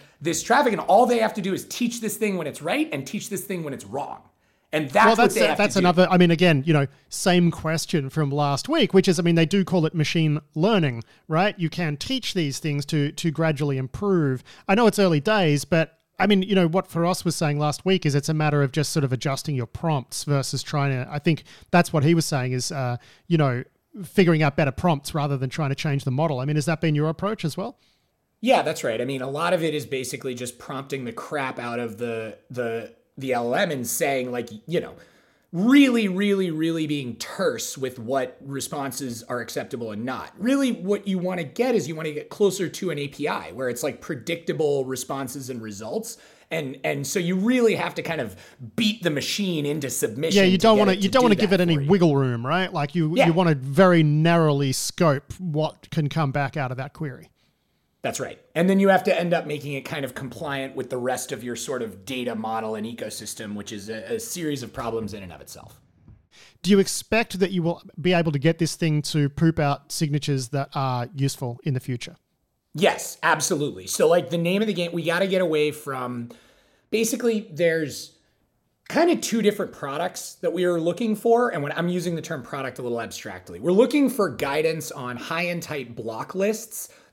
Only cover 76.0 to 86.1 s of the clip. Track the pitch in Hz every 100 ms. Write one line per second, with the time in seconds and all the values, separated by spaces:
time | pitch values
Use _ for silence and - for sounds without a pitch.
76 | 123 120 120 - _ _ _ _ - 220
77 | 226 247 240 214 - 151 170 160 143 -
78 | - _ _ _ _ _ _ _ - 277
79 | 339 - - 226 202 202 - - 143 147
80 | 185 - - - 170 170 180 170 165 175
81 | 226 208 233 233 247 165 143 165 175 180
82 | 170 165 - 147 117 139 131 131 123 117
83 | 107 - 107 90 - 87 151 190 247 302
84 | 254 226 180 104 139 151 160 160 147 147
85 | 123 120 - 165 175 170 - 147 117 120
86 | 113